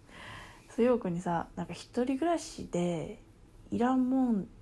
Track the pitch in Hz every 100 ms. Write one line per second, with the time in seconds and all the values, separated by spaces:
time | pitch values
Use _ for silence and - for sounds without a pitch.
0 | - - - - - - - - 240 233
1 | 190 170 180 170 - - 170 170 - -
2 | 247 269 330 320 - - 180 175 175 165
3 | - 220 - - - - - 202 240 262
4 | 254 262 254 208 - -